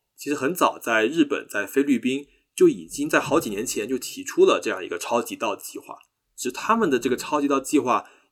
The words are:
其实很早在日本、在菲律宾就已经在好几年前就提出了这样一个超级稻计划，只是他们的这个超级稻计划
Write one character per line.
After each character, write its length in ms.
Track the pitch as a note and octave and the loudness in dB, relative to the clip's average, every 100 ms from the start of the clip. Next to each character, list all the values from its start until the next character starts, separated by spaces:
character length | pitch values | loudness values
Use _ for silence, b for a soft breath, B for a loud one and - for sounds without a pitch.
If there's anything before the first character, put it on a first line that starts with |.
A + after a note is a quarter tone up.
| _ | _
其 140 | - - | -14 -6
实 60 | |
很 200 | D3 C3 | -2 -2
早 240 | F3+ C3 - | 2 0 0
在 280 | - A2 A2 | 0 2 2
日 180 | D#3+ | 2
本、 220 | D3+ F#2+ - | 2 0 -4
在 180 | G#2 G2 | -6 -2
菲 160 | - | 0
律 160 | C#3+ B2 | 2 2
宾 280 | B2 C3+ C#3+ _ _ | 0 -4 -6 _ _
就 140 | - F3+ | 4 4
已 180 | A2 D#2+ | 4 -4
经 220 | - D3 | -8 0
在 100 | D#3 | 0
好 220 | - D3 | 2 0
几 80 | A#2 | 0
年 160 | G2+ | -4
前 240 | B2 - G#2+ | -4 -4 -4
就 100 | B2+ | -4
提 240 | - - | -6 -12
出 220 | F#2 - | -4 4
了 160 | F#3+ G#2 | 4 4
这 80 | G#2+ | 0
样 140 | F#2+ | -4
一 40 | E2+ | -6
个 100 | F2 | -8
超 240 | - A#2 | -2 -2
级 120 | A2+ | -2
稻 220 | G2 A2+ G2 | -4 -4 -4
计 220 | - - | -8 -14
划， 180 | - - _ _ _ - | -14 -18 _ _ _ -10
只 140 | B2 | -8
是 20 | |
他 240 | - - A3+ | -4 0 2
们 140 | G3 | 2
的 80 | B2+ | 2
这 100 | B2+ | 2
个 80 | B2 | -2
超 240 | - D3 | 0 0
级 80 | C#3+ | 2
稻 100 | C#3 | 0
计 200 | C#3 D3+ | 2 2
划 320 | B2 G#2+ b b b | 2 0 b b b